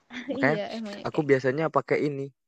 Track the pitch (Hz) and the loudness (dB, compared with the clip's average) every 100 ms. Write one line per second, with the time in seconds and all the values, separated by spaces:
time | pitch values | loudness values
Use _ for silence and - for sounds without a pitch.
0 | - 247 247 254 247 208 196 226 220 208 | -18 -12 -8 0 2 2 -2 -8 -8 -8
1 | - - 143 135 131 139 156 139 - 147 | -6 0 4 4 4 0 0 0 2 2
2 | 147 135 139 - | 0 -2 -8 -12